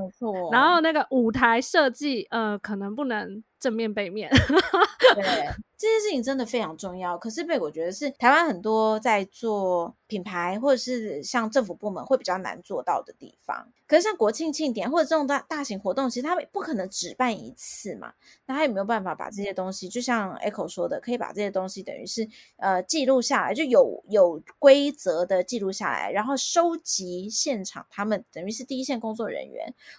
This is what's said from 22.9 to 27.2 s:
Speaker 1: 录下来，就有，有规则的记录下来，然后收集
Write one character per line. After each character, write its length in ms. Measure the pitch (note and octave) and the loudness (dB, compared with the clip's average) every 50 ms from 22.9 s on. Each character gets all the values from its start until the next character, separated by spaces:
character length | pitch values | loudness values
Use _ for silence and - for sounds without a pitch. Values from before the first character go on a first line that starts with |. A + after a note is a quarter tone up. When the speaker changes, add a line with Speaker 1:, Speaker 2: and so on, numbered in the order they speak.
| - D#4+ C4 | 0 0 4
Speaker 1:
录 160 | A#3+ C4+ B3+ | 4 4 4
下 220 | A#3 - C#4 G#3+ E3+ | 4 2 0 0 0
来， 100 | C3+ G#3 | 0 0
就 100 | B3 D#4+ | 0 2
有， 400 | C4 B3 G3 E3+ A#2 F#2 - - - | 4 6 6 6 6 4 -8 -6 2
有 320 | G3+ G#3 F#3 F3 D#3+ - - - - | 4 6 6 6 4 0 -10 -16 0
规 340 | - - C#4 C4+ C#4+ C#4+ D4 | 6 8 8 8 8 6 0
则 340 | - - - F#3+ - E3 F3+ | -2 -4 -2 -2 0 0 0
的 180 | F3+ G3 F3+ F#3 | 2 2 0 0
记 160 | - B3 A3+ | 0 -2 -4
录 120 | G3 F#3+ | -4 -4
下 200 | F#3+ - G3+ D3+ | -4 -4 -4 -4
来， 180 | A#2+ D2 D#2+ G2+ | -2 -2 -4 -2
然 140 | C#3+ G3 G#3+ | -2 -2 -2
后 100 | B3+ C#4 | -2 -2
收 400 | B3+ - - - F4 E4+ F4 E4 | -4 -2 0 2 2 2 2 0
集 520 | E4 - - - - F#3 F3+ F3+ F3+ | -4 -6 -6 -6 -6 -6 -6 -8 -8